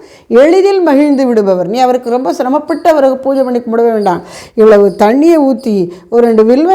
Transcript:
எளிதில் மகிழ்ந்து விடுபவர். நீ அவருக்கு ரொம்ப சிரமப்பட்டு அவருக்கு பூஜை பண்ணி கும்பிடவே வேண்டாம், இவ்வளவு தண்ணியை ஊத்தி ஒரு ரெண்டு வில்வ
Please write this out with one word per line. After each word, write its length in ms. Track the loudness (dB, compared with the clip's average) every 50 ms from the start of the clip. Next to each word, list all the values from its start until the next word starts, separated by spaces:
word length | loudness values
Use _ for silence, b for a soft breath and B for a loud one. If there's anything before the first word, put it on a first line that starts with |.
| B B B B B B
எளிதில் 540 | 2 2 4 4 4 2 2 0 0 0
மகிழ்ந்து 440 | 0 0 2 2 2 0 0 0 0
விடுபவர். 420 | 0 0 0 0 0 -2 -2 -2 -4
நீ 120 | -2 -2
அவருக்கு 300 | 0 0 0 -2 -4 -4
ரொம்ப 240 | -4 -4 -4 -4 -4
சிரமப்பட்டு 560 | -4 -4 -4 -4 -4 -4 -6 -8 -4 0 0
அவருக்கு 280 | 0 2 2 0 0 -2
பூஜை 260 | -4 -4 -2 -2 -2
பண்ணி 160 | -2 -4 -6
கும்பிடவே 320 | -6 -4 -2 0 0 0 0
வேண்டாம், 280 | 0 -2 -2 -4 -4 -6 B B B B B B
இவ்வளவு 320 | 2 4 4 4 4 4 2 0 0
தண்ணியை 400 | 0 0 2 2 2 2 2 2
ஊத்தி 380 | 2 0 -2 -4 -4 -4 -4 -2 -4 -4 -8 B B B
ஒரு 160 | -2 0 2
ரெண்டு 180 | 2 2 2 2
வில்வ 280 | 2 2 2 2 2